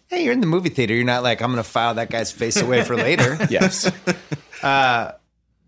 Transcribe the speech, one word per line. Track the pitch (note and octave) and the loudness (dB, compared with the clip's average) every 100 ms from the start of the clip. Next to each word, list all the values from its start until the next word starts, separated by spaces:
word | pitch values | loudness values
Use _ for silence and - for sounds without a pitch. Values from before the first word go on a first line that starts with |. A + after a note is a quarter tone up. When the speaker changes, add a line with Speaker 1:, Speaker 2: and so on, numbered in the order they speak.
| _ | _
Speaker 1:
Hey, | F4+ | -2
you're | C#4+ | 0
in | B3+ | 0
the | E3+ | 2
movie | F3 F3 | 2 0
theater. | - A2 | 0 0
You're | A#2 | 0
not | B2 B2 | 0 0
like, | B2 A2 | 0 0
"I'm | A#2+ | 0
gonna | A#2+ | -2
file | G#2+ A#2+ A#2 | -2 0 0
that | A2+ A#2 | -2 -4
guy's | A2+ A2 | -4 -6
face | - A#2 G3+ | -4 -2 0
away | A#2+ B2 | 2 2
for | B2 A#2+ | 2 0
later." | B2+ E3+ B2+ D#3 | 0 2 2 0
Speaker 2:
<laughs> | G3 | 0
Yes. | - F#3+ - F#3 - F3+ F3 - D3 - - | 2 2 0 -4 -2 -4 -6 -8 -12 -12 -6
Speaker 1:
Uh, | C#3+ C3+ C3 A#2 G#2 - _ _ _ _ | 0 4 4 2 -2 -10 _ _ _ _